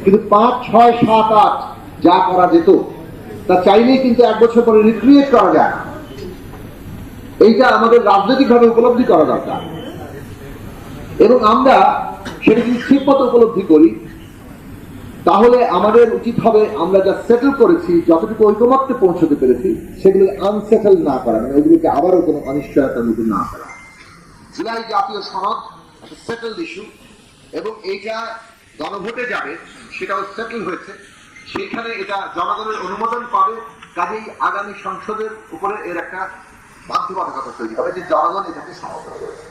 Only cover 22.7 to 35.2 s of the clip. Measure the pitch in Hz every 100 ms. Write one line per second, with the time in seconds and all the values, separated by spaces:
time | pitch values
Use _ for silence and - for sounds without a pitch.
22.7 | 151 131 120 117 110 113 98 - - -
23.7 | - - - - - - - - - 226
24.7 | 226 226 202 196 208 190 190 196 226 -
25.7 | 165 - _ - - - 226 226 190 160
26.7 | 170 214 _ - _ _ _ _ - 202
27.7 | 214 185 202 208 220 226 175 - _ _
28.7 | - 160 196 196 240 240 202 139 165 -
29.7 | - - - 190 202 196 - 226 233 180
30.7 | - - 196 - _ - - - - 196
31.7 | 233 233 214 196 196 185 175 175 - 214
32.7 | 208 190 202 233 240 - - 214 226 -
33.7 | - - - - 110 110 - - 202 208
34.7 | 196 185 190 - 214